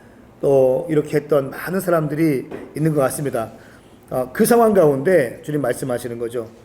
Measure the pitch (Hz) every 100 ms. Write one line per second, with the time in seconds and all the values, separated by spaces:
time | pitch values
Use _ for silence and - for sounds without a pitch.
0 | - - - - - 139 131 131 - 151
1 | 147 151 147 147 135 - - 190 185 170
2 | 151 147 165 131 - - - 139 156 151
3 | 131 - 139 120 110 - - - - -
4 | - 131 127 - 214 233 226 196 156 135
5 | 160 180 120 - - 147 127 123 139 120
6 | 120 117 117 120 113 -